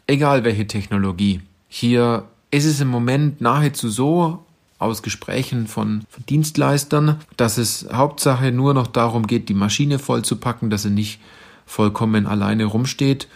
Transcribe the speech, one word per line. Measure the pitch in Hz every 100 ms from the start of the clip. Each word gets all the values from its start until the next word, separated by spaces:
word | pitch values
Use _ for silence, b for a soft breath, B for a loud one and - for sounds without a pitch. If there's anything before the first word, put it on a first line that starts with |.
| -
Egal | 139 143 139
welche | 117 104 104
Technologie. | 107 98 101 98 87 101 90 - _ _
Hier | - 120 120 120 113 - _ _
ist | 143
es | 151 143
im | 135
Moment | 120 120 135 147 147
nahezu | 117 135 147 147 117
so, | 107 139 170 165 180 - _ _ _
aus | 107 110
Gesprächen | 110 - - 120 127 123 110
von, | - 107 107 107
von | - -
Dienstleistern, | 143 156 147 139 143 143 151 151 151 - -
dass | 117 113
es | 110 - -
Hauptsache | 120 147 - 147 123 135
nur | 123 139
noch | 135 120
darum | 123 117 117 110
geht, | 117 -
die |
Maschine | 98 104 - 143 135
vollzupacken, | - 120 110 113 123 117 113
dass | 104
sie | 104
nicht | 101 107 - B B B B
vollkommen | - - 104 104 113 107 101
alleine | 104 98 110 107
rumsteht | 110 127 - 139 135 -